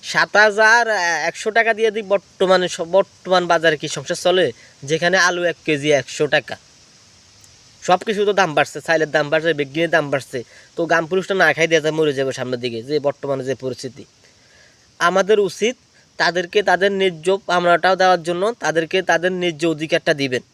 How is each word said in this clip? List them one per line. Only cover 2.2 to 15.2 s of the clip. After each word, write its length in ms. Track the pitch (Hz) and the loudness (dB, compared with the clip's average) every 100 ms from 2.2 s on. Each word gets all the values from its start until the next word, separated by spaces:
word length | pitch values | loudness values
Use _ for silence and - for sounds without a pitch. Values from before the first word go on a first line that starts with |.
| _ _ 185 185 180 | _ _ 2 2 2
স-, 200 | - 165 185 | -4 0 0
বর্তমান 460 | 196 _ 180 185 175 | 0 _ 0 0 2
বাজারে 240 | 170 160 151 | 2 2 0
কি 120 | 151 - | -4 -8
সংসার 220 | 131 170 | -8 -2
চলে, 220 | 180 185 156 - - _ | 0 2 0 -2 -20 _
যেখানে 340 | 139 160 175 185 180 | -4 -2 2 2 2
আলু 160 | 175 | 2
এক 140 | 175 160 | -4 -4
কেজি 240 | - 151 147 143 | -4 -2 2 0
একশো 260 | 123 - 151 | 0 -4 0
টাকা, 220 | 151 - - _ _ _ _ _ _ _ _ _ _ _ _ | 0 -2 -16 _ _ _ _ _ _ _ _ _ _ _ _
সব 180 | - 180 - | 0 0 0
কিছু 140 | 202 202 | -2 0
তো 40 | |
দাম 180 | 196 180 | 2 0
বাড়ছে, 240 | 147 143 151 - | 2 -2 -4 -2
চাইলের 240 | 165 156 | 0 2
দাম 160 | 156 147 | 0 0
বাড়ছে, 180 | 160 165 147 | -2 -2 -4
বেগুনের 320 | 139 143 170 | -4 -4 0
দাম 160 | 160 147 | 0 0
বাড়ছে, 280 | 139 - 131 113 - - | -4 -6 -12 -12 -20 -18
তো 80 | - 165 | -8 0
গ্রাম 180 | 165 160 | 0 0
পুলিশটা 280 | 190 180 | -4 -2
না 120 | 190 165 | 2 2
খাই 140 | 147 165 | 2 2
দেওয়া 140 | 165 | 2
যায়, 100 | 151 156 | 2 0
মরে 140 | 156 135 | 0 0
যাবে 140 | 135 | -4
সামনের 280 | 127 127 123 | -4 -6 -4
দিকে, 140 | 123 113 | -6 -6
যে 120 | 120 151 139 | -4 -2 -2
বর্তমানে 360 | 139 143 135 131 | -4 -6 -6 -4
যে 60 | 131 | -6
পরিস্থিতি। 420 | 131 123 131 127 - _ _ _ _ _ _ _ _ _ | -6 -8 -12 -14 -20 _ _ _ _ _ _ _ _ _
আমাদের 380 | 170 185 | 2 2